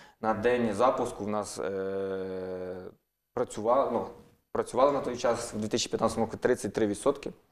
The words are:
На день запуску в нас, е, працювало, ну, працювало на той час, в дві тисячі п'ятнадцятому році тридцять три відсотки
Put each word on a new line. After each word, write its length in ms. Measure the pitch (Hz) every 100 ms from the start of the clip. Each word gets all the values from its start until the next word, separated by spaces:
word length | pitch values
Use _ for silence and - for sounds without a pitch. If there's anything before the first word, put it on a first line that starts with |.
| - -
На 120 | 110
день 400 | 101 117 123 113
запуску 500 | 101 127 135 117 -
в 40 | 104
нас, 320 | 104 101 -
е, 1160 | 82 98 95 98 98 95 95 92 92 92 92 92 92 - _ _ _
працювало, 560 | 123 120 110 110 135 123
ну, 120 | 113 95 - - _ _
працювало 400 | 110 - 117 143
на 80 | 143
той 180 | 131 123
час, 360 | 123 113 -
в 40 | 110
дві 100 | 110
тисячі 220 | 120 -
п'ятнадцятому 360 | 110 113 113 110
році 120 | -
тридцять 360 | 123 123 101
три 140 | 110 104
відсотки 440 | 98 139 143 - - _